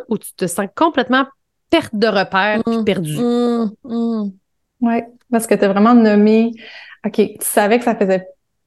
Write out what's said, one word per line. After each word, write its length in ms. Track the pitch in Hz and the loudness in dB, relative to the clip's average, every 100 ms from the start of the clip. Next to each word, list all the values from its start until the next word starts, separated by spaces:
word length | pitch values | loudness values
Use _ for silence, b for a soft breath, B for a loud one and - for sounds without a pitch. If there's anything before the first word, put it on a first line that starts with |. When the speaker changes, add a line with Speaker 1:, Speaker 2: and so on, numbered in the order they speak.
| - | -4
Speaker 1:
où 80 | 214 | -8
tu 160 | - - | -8 -8
te 100 | 180 | -6
sens 200 | - 196 - | -6 -6 0
complètement 480 | 330 285 247 262 269 _ _ _ _ | 0 0 0 0 -2 _ _ _ _
perte 240 | 330 - | -2 -2
de 140 | 208 220 | -2 0
repère 540 | 202 185 190 208 214 | 0 0 0 0 -2
puis 140 | 233 226 | -2 -2
Speaker 2:
Mm. 60 | |
Speaker 1:
perdue. 320 | 208 185 151 151 | -2 -2 -4 -4
Speaker 2:
Mm. 520 | 240 240 240 233 220 220 | -2 0 0 -2 -4 -8
Mm. 460 | 269 233 233 226 202 190 _ _ _ - | -10 -6 -4 -4 -6 -10 _ _ _ -6
Speaker 3:
Ouais, 240 | 233 233 - _ - | -2 -2 -6 _ -4
parce 160 | 233 226 | -2 0
que 80 | |
t'as 140 | 208 202 | 2 2
vraiment 260 | 196 220 | 4 4
nommé, 560 | 240 214 208 214 220 233 226 B B B B 208 | 6 6 4 4 4 0 -4 B B B B -4
OK, 80 | |
tu 220 | 214 196 - | 0 -2 -4
savais 380 | - 226 202 240 | -4 0 2 0
que 60 | |
ça 100 | 240 | 0
faisait 320 | 220 190 185 185 - _ _ | -2 0 -2 -4 -20 _ _